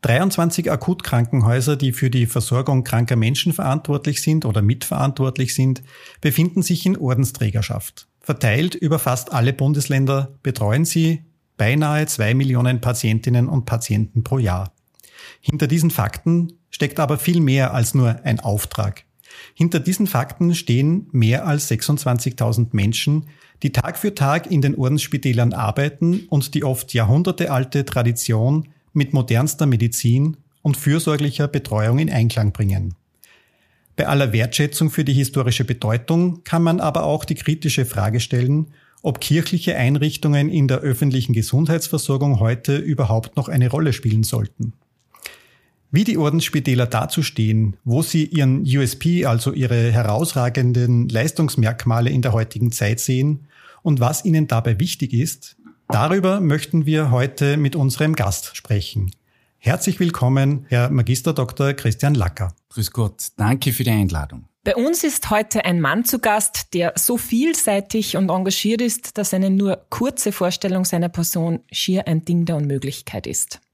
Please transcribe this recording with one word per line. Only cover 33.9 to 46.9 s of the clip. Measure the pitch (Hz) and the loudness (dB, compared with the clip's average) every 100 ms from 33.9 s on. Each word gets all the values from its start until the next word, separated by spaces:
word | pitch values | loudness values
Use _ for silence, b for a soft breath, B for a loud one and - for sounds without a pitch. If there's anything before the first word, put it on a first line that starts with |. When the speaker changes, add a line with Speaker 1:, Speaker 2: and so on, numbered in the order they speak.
Speaker 1:
Bei | - 147 | -6 0
aller | 143 135 | 2 2
Wertschätzung | 110 117 - 147 147 160 | 2 0 0 -2 0 -2
für | - | 0
die | 143 | 2
historische | 135 131 139 123 120 | 2 2 0 0 0
Bedeutung | 120 120 107 117 120 165 180 170 | -2 -2 -2 -2 0 2 2 -2
kann | - 170 | -2 0
man | 170 175 | 2 2
aber | 156 151 | 0 -2
auch | 151 151 | -2 -2
die | - 151 | -4 -4
kritische | - 160 156 - | -2 -2 -2 -2
Frage | 123 101 101 113 | -2 -2 -2 -2
stellen, | - 123 127 147 156 b b b | -2 -2 0 0 -2 b b b
ob | - 127 | -4 -4
kirchliche | - 151 170 175 - 170 | 0 0 2 -2 -2 0
Einrichtungen | 123 143 151 - 156 143 143 | 2 2 0 0 0 2 2
in | 170 139 | 2 2
der | 131 | 2
öffentlichen | 147 123 147 131 120 | 0 0 0 0 0
Gesundheitsversorgung | 113 104 127 160 165 - 156 - 135 143 120 | 0 2 0 2 0 -2 -4 -2 0 2 2
heute | 113 120 - 143 | 2 0 0 -2
überhaupt | 156 139 123 113 - - | 0 0 2 0 -2 -6
noch | 131 | -2
eine | 147 123 | 0 2
Rolle | 135 156 | 2 0
spielen | 120 117 110 | 0 0 2
sollten. | 110 117 107 _ 113 - _ _ _ B B B B B B B _ | 0 -2 -4 _ -8 -8 _ _ _ B B B B B B B _
Wie | 143 | 0
die | 220 208 | 2 2
Ordensspitäler | 147 160 - 151 139 123 | 2 2 0 -2 0 0
dazu | 120 | 2